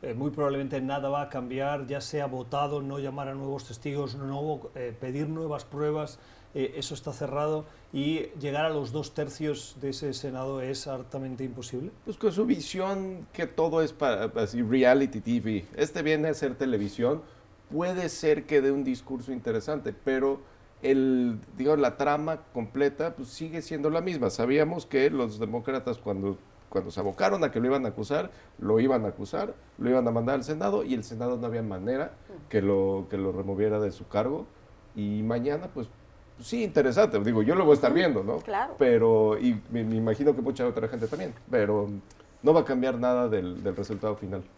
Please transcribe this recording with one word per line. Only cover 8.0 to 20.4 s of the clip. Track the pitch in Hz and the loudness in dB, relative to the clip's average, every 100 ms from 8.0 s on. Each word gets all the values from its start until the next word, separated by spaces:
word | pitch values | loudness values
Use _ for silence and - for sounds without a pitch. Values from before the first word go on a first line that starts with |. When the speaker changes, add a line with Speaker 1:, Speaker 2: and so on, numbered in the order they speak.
| 143 160 - - | -2 -2 -4 -6
Speaker 1:
llegar | 143 139 160 | -4 -2 0
a | |
los | 156 127 | -2 -4
dos | 135 147 - | -6 -6 -6
tercios | 147 139 151 147 - - | -6 -4 -4 -4 -8 -8
de | 139 | -8
ese | 135 147 | -6 -6
Senado | 131 143 131 131 135 | -6 -6 -6 -6 -4
es | 127 135 - | -4 -6 -6
hartamente | 131 123 139 131 123 | -8 -8 -8 -8 -6
imposible? | 135 120 120 123 165 - - | -8 -8 -8 -8 -8 -12 -12
Speaker 2:
Pues | 214 | -2
con | 220 | -2
su | 175 233 | 0 0
visión | 185 151 185 185 196 190 185 - | 0 -2 -4 -2 -2 -4 -8 -14
que | - 170 | -8 -6
todo | - 165 165 | 0 2 4
es | 156 | 0
para, | - 143 104 107 117 | 2 0 2 0 0
así, | 104 120 | -2 0
reality | 117 131 127 135 139 113 | 2 6 8 8 4 -2
T | 101 120 | -2 0
V, | 104 107 90 - | 0 -2 -4 -2
este | 151 165 | -2 0
viene | 151 156 156 | 2 2 2
a | |
hacer | 147 143 120 | 0 -2 -2
televisión, | 135 113 101 - 120 151 - - - - - | 0 0 -2 0 0 0 -6 -20 -20 -20 -8
puede | 147 175 185 175 | -4 -2 -2 -4
ser | - 160 151 123 | -2 2 2 4
que | 151 | 4
dé | 135 | 4
un | 139 | 2
discurso | 135 123 - 131 120 | 0 -4 -6 -10 -8
interesante, | 127 117 113 127 151 107 | -8 -2 -2 -2 -6 -6
pero | 101 - 131 139 139 | -6 -2 2 2 0